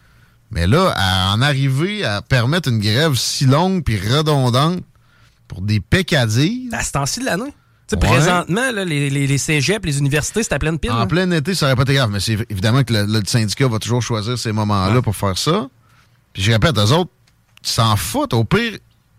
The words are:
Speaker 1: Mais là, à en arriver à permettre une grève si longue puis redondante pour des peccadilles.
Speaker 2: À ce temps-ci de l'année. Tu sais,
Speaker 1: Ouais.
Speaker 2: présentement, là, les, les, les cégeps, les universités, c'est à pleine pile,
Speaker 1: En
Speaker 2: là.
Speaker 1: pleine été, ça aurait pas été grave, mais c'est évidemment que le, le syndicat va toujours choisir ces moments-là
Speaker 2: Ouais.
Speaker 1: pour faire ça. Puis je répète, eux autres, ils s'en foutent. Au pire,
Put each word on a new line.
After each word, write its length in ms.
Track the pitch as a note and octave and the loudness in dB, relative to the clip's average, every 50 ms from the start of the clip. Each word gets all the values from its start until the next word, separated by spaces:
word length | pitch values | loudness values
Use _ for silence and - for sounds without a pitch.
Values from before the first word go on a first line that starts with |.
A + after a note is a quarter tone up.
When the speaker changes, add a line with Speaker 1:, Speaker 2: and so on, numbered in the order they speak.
| _ _ _ _ _ _ _ _ _ - | _ _ _ _ _ _ _ _ _ -10
Speaker 1:
Mais 160 | - D#2 E2+ F2+ | -4 -2 0 2
là, 260 | B2 F3 F#3+ E3+ - | 4 4 4 2 2
à 380 | - G2 F#2 F#2 F#2+ F#2 F#2+ G2+ | 0 0 0 0 0 0 0 0
en 80 | A2 | 2
arriver 640 | C3+ D3 C#3+ C3+ C3+ C3+ C3 C3+ E3 G3 G#3+ G#3+ E3 | 2 0 0 0 0 0 0 0 -2 -2 -4 -4 -4
à 160 | A2+ G#2 G2+ | -4 -4 -4
permettre 480 | - - C3+ B2 A2 B2+ D#3+ F#3 D#3 C3+ | -4 0 0 0 2 2 0 0 0 0
une 100 | A#2 A2 | 0 0
grève 360 | G2+ G#2+ G#2+ B2+ D#3+ E3 C3+ | 0 0 2 2 2 2 0
si 300 | A2+ - - - - D3 C3 | 0 -2 -2 -2 0 2 4
longue 360 | C3+ D3+ F3+ F#3 F#3+ F3+ C#3 | 4 4 4 2 0 0 -2
puis 140 | - A2+ G2 | -2 -2 -2
redondante 840 | F2+ G#2+ C3 D3+ D#3 D3+ D3+ C#3 C3 B2 A#2 B2+ D3 E3 F#3 F3+ - - _ _ _ _ _ _ _ _ _ _ _ - | -2 0 0 0 2 2 2 2 2 2 2 2 2 2 0 -4 -8 -14 _ _ _ _ _ _ _ _ _ _ _ -16
pour 140 | - F#2+ F#2 | -12 -8 -4
des 160 | G#2 G#2+ G#2 | -2 -2 -2
peccadilles. 920 | F2 - - F#3 F#3 - F3+ C#3+ A#2+ A2 G#2+ B2 D3 F#3 A#3+ B3+ B3+ A#3+ | -2 0 -2 -2 0 0 0 0 2 2 0 0 0 0 -2 -4 -8 -8
Speaker 2:
À 120 | A3 - - | -8 -6 -6
ce 80 | - | -4
temps-ci 300 | - C#3+ C#3 C3+ - A#3+ | -4 -4 -4 -4 -4 -6
de 40 | C4+ | -4
l'année. 280 | A#3+ F3 F3 B3 C#4+ - _ _ _ _ _ _ - | -4 -4 -4 -6 -8 -12 _ _ _ _ _ _ -6
Tu 80 | - | -2
sais, 60 | F2 F2+ | 0 2
Speaker 1:
Ouais. 40 | G2 | 2
Speaker 2:
présentement, 640 | A2+ C3 D3+ F#3 F3+ F3 - - E3 A3+ C4 C4+ | 4 4 4 4 2 2 0 0 -2 0 0 -2
là, 140 | A#3+ G3+ F#3+ | -2 -2 -4
les, 240 | F3 D3+ C#3+ D3 C#3 | -2 -2 -2 -2 0
les, 160 | C#3 C#3+ C#3 | 0 0 0
les 120 | C3+ C#3 C3+ | 0 0 0
cégeps, 440 | - - D#3 D3 B2+ C#3+ G3+ A3 F#3+ | 0 0 0 0 2 0 0 -2 -2
les 140 | E3 C#3 C#3+ | -4 -2 0
universités, 460 | C#3+ C#3 C#3+ D3+ C3 - - G#3+ A3+ | 0 0 0 0 -2 -2 -2 -4 -2
c'est 100 | - D3+ | -2 -2
à 60 | C#3 | -2
pleine 180 | D3 D#3 E3 D#3 | -2 -2 -2 -2
pile, 140 | - A#3 | -2 -2
Speaker 1:
En 80 | A#3+ A#3 | -2 0
Speaker 2:
là. 60 | - F#3+ | 0 0
Speaker 1:
pleine 260 | D3+ F3 F#3+ F3+ F3 | 0 0 2 2 0
été, 220 | D#3+ C3 - G3 | 0 0 -2 -2
ça 100 | - D#3 | 0 0
aurait 100 | C3+ C3 | 2 2
pas 60 | A2+ | 2
été 140 | C#3 A#2 C#3 | 2 2 2
grave, 160 | C#3 C3 G#2+ | 2 2 0
mais 80 | G2+ G2+ | 0 -2
c'est 180 | F2 A2+ A2 G2 A2+ - | -2 -2 -2 -2 -2 -4
évidemment 320 | G#2+ F#2 F#2 G#2+ A#2 C#3 C3 | -4 -2 0 2 4 2 2
que 100 | - A#2 | 2 0
le, 120 | G#2 G2+ | 0 0
le 160 | G#2 G#2+ A2 G2 | 0 0 0 0
syndicat 420 | - - A#2 A2 G#2 - - C#3 B2+ | 0 0 0 0 0 0 0 0 0
va 120 | A2 G#2 | 0 -2
toujours 220 | - G#2 A#2+ B2 A2+ | -2 -2 -2 -2 -2
choisir 340 | - A#2+ G#2+ G2 A2+ B2 A#2 | -2 -4 -4 -4 -4 -6 -4
ces 140 | - A#2 | -4 -4
moments-là 440 | G#2 A2 G#2+ G#2 G#2 G2 F#2 F#2+ A2 B2+ | -2 -2 0 0 2 2 2 2 2 2
Speaker 2:
Ouais. 40 | |
Speaker 1:
pour 140 | - A2+ F#2+ | 0 0 -2
faire 220 | - G#2 G2 F2+ - | -2 -2 -2 -2 -2
ça. 280 | - D3 E3+ G#3+ B3+ C#4 _ _ _ _ _ _ _ _ _ _ _ _ - | -2 0 0 0 -2 -6 _ _ _ _ _ _ _ _ _ _ _ _ -8
Puis 80 | - F#2+ | -4 0
je 80 | A2 | 2
répète, 260 | A#2 G#2 - E3+ B2+ G#2 | 2 4 2 2 2 2
eux 140 | G#2 G2+ | 2 2
autres, 200 | C#3+ F3 F#3 - _ _ _ _ _ _ _ _ _ - - | 2 2 0 -2 _ _ _ _ _ _ _ _ _ -14 -8
ils 40 | - | -6
s'en 260 | - - A#2 A2+ G#2+ | -2 0 2 2 2
foutent. 380 | G2 - - - C4+ D4+ - B2+ | 0 -2 -4 -4 -4 -2 0 0
Au 100 | A2+ A2+ | 0 0
pire, 340 | - - G#3 A#3 A3+ G3 - _ _ _ _ _ _ _ | 2 2 0 0 0 -6 -8 _ _ _ _ _ _ _